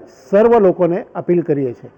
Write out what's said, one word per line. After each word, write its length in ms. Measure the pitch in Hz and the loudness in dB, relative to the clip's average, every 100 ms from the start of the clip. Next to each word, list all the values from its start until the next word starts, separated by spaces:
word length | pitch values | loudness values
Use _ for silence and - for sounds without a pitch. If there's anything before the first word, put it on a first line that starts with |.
| - _ - | -18 _ -2
સર્વ 300 | 196 233 233 | 0 4 4
લોકોને 460 | 190 165 175 180 - 185 | 2 2 -2 -2 -8 -8
અપીલ 260 | 156 175 | -4 -2
કરીએ 320 | 165 143 131 | -2 -4 -4
છીએ. 180 | 117 - | -8 -18